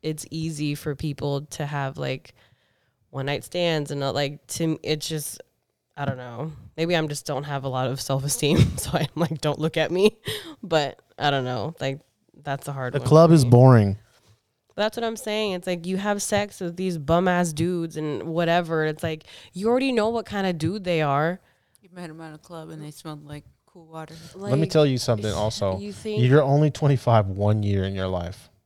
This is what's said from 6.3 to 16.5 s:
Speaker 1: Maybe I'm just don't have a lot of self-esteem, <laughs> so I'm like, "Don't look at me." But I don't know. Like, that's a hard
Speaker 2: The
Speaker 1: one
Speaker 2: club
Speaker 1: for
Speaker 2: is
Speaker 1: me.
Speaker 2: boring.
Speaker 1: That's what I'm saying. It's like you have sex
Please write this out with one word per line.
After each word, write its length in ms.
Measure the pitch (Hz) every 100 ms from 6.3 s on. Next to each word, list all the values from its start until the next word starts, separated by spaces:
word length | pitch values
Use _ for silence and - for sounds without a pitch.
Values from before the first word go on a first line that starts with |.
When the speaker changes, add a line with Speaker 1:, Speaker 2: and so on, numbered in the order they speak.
| 117 151 151 - -
Speaker 1:
Maybe 200 | 165 175
I'm 120 | 156
just 180 | 147 -
don't 180 | 135 147
have 180 | 143
a 60 | 135
lot 180 | 127 127
of 140 | 131
self-esteem, 560 | - 135 139 - 147 156
<laughs> 200 | - -
so 140 | -
I'm 140 | 165 147 -
like, 240 | 160 160
"Don't 160 | 151 147
look 200 | 156 160
at 120 | 156
me." 260 | 175 208 - - 427 339 302
But 380 | 196 165 143 - _ -
I 140 | 147
don't 140 | 139 127
know. 280 | 127 107 170
Like, 220 | 139 139 _ _ _ -
that's 240 | 147 139 -
a 60 |
hard 200 | 135 127
Speaker 2:
The 60 | 123
Speaker 1:
one 80 | 123
Speaker 2:
club 220 | 151 165
Speaker 1:
for 20 | 165
Speaker 2:
is 100 | 120
Speaker 1:
me. 40 |
Speaker 2:
boring. 480 | 120 131 120 101 101 _ _ _ _ _ _ _ -
Speaker 1:
That's 200 | 214 226
what 60 |
I'm 120 | 233 226
saying. 380 | 214 214 214
It's 120 | 185 180
like 220 | 175 170
you 100 | 190
have 240 | 208 202
sex 380 | 202 208 208